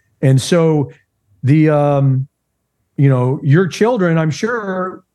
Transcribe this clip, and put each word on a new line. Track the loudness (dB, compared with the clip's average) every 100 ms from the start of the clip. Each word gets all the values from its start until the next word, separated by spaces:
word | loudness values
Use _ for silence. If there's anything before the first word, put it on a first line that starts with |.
| _ _
And | 0 2
so | 2 0 2 0 -4 -10 _ _ _ _
the, | 0 2 2
um, | 2 0 0 0 -2 -6 _ _ _ _ _ _ 0
you | 2
know, | 2 -2 -2
your | 0 2 0
children, | 0 -2 0 0 0
I'm | -2
sure, | -4 -6 -6 -6 -8 -8 -12 _